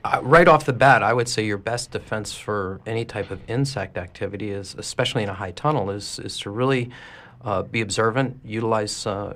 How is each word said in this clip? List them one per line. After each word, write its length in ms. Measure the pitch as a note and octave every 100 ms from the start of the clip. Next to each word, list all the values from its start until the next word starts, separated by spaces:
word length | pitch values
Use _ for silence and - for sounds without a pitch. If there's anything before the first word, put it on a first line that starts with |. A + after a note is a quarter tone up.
I, 160 | A2 B2+
right 280 | A#2+ D#3+ F3+
off 160 | D#3
the 80 | D3
bat, 300 | A#2+ C3+ A#2+
I 100 | G2+
would 160 | A#2+ A#2
say 160 | -
your 140 | G#2+ G2+
best 320 | A2 A#2+ -
defense 440 | G#2 - A2 G#2
for 460 | - - G#2 F#2+ F#2+ -
any 180 | A2+
type 260 | A#2 G#2+ G2
of 100 | F#2+ -
insect 500 | A#2 C3+ G#2 F#2 F#2
activity 520 | F2 - G2 G2 G#2
is, 240 | G2+ G2 -
especially 440 | - - B2+ B2
in 60 | G#2
a 60 |
high 180 | F#2+ G2
tunnel, 380 | F2+ - D3 G2
is, 280 | G2+ - -
is 200 | - -
to 100 | G2+
really, 400 | G#2+ C3 C3 A#2+ - - - - -
uh, 180 | A2 F#2+
be 180 | - A#2
observant, 600 | G#2+ G#2+ A2 A#2 B2+ -
utilize, 600 | A#2 G#2+ A#2 A2 G#2+ - A2+
uh, 280 | G2 G2+